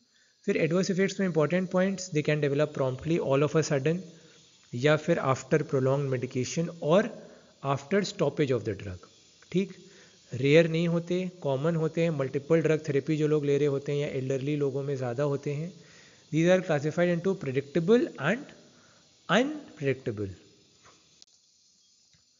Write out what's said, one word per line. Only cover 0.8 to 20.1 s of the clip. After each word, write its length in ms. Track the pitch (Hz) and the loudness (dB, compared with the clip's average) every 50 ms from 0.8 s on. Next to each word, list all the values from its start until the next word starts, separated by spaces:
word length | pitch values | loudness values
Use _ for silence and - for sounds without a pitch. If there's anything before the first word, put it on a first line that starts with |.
| 185 - | 0 0
इफेक्ट्स 280 | 190 170 196 190 190 - | 0 0 0 0 0 -2
में 80 | 196 185 | -2 0
इंपॉर्टेंट 420 | 156 160 147 147 170 185 185 175 | 2 2 2 2 2 0 0 0
पॉइंट्स, 380 | 180 185 185 196 196 - - - | 0 0 2 0 0 -4 -6 -4
they 120 | - 151 147 - | -2 0 0 0
can 140 | 151 151 147 | 0 2 2
develop 300 | 143 139 143 151 147 - | 0 2 2 0 0 0
promptly 420 | 143 135 131 127 131 - 156 165 175 | -2 -2 -2 -2 -4 -2 -2 0 0
all 220 | - 135 135 139 151 139 | 0 2 2 2 2 2
of 80 | - | 2
a 80 | 160 147 - | 0 0 2
sudden 300 | 151 139 131 156 170 185 - - - - - - - - - _ _ _ _ _ - | 0 0 0 0 -2 -2 -4 -10 -18 -20 -20 -20 -20 -20 -20 _ _ _ _ _ -4
या 220 | 120 127 147 156 151 | 0 2 4 4 2
फिर 200 | 151 - 170 - - 139 | 2 0 0 2 2 0
after 260 | 127 - - - 170 151 147 - | 0 -2 0 0 0 0 0 0
prolonged 380 | - 131 127 131 135 143 143 135 131 | 0 0 2 2 2 2 0 0 -2
medication 560 | 123 120 123 - 127 123 - - 165 165 170 170 - - | -2 -2 -4 -4 -4 -4 -2 -2 -4 -4 -4 -6 -4 0
or 200 | 147 165 196 226 240 - - - - - - - - _ _ - 139 139 | 2 4 4 4 2 -4 -12 -18 -20 -20 -20 -20 -20 _ _ -4 -4 -4
after 260 | 131 - - 190 202 190 - | -4 -2 -2 0 0 0 -2
stoppage 400 | - - 165 143 - - 151 127 | -2 -2 -2 0 0 0 0 0
of 120 | 131 113 101 113 | 0 0 -2 -4
the 60 | 98 90 | -6 -6
drug, 220 | - 101 90 92 - - - - _ _ _ _ - - | -8 -12 -12 -14 -16 -20 -20 -20 _ _ _ _ -10 -4
ठीक। 220 | - 180 196 190 - - - - - - - - - _ _ - | -2 -2 -2 -2 -6 -14 -20 -20 -20 -20 -20 -20 -20 _ _ -12
रेयर 360 | - 117 127 139 147 165 165 165 | -6 -2 2 6 6 6 6 6
नहीं 180 | 160 160 175 170 | 2 0 0 0
होते, 440 | 165 170 170 170 180 180 185 180 180 - | 0 -2 -2 -2 -2 -4 -4 -6 -8 -6
कॉमन 340 | - 139 135 131 143 165 170 | -4 -4 -2 0 0 0 0
होते 260 | 160 160 156 156 175 | 0 -2 -2 0 0
हैं। 80 | 165 170 | 0 0
मल्टीपल 500 | 160 139 135 131 131 139 139 - 165 165 | 0 0 -2 -2 -4 -4 0 2 2 4
ड्रग 180 | 156 151 160 151 156 - | 4 2 2 0 0 0
थेरेपी 300 | 139 139 135 - 160 147 | -2 0 0 0 0 0
जो 100 | 156 151 | 2 2
लोग 180 | 151 151 143 | 2 2 2
ले 120 | 143 143 139 | 2 2 2
रहे 100 | 147 147 | 2 2
होते 240 | 139 139 - - | 0 0 -2 -2
हैं 80 | 143 143 | -2 -2
या 80 | 143 151 - 135 | -2 -4 -4 -4
एल्डरली 380 | 131 131 135 135 131 143 151 | -2 -2 -2 -2 -2 -2 -2
लोगों 280 | 147 147 139 123 139 139 | 0 0 -2 -2 -2 -4
में 120 | 139 143 | -4 -4
ज़्यादा 280 | 127 131 123 120 123 147 | -4 -4 -4 -2 -2 -2
होते 280 | 147 139 139 - 147 143 | 0 -2 -2 -4 -6 -6
हैं। 180 | 143 160 180 - - - - - - - - - - _ - | -6 -6 -8 -12 -16 -20 -20 -20 -20 -20 -20 -20 -20 _ -4
These 180 | 156 156 160 175 185 | 0 2 4 4 4
are 80 | 185 170 - | 4 2 0
classified 420 | 156 143 131 156 147 175 175 175 175 | -2 0 -2 -2 0 0 2 2 2
into 180 | 165 - 190 190 190 - | 0 0 -2 -2 -2 -4
predictable 640 | 139 123 139 135 - - 180 165 175 226 247 339 - - - 135 151 | -4 -2 -2 -2 -2 -2 0 2 4 4 4 4 0 -4 -4 -2 -2
and 120 | 208 262 294 - - - - - - - _ _ _ _ _ _ _ _ _ - | -2 -2 -4 -10 -20 -20 -20 -20 -20 -20 _ _ _ _ _ _ _ _ _ 0
unpredictable। 1000 | 165 214 262 294 311 294 - - - - 143 139 127 131 - 123 | 0 0 0 0 -4 -8 -12 -16 -12 -4 -2 -2 -2 -2 -4 -6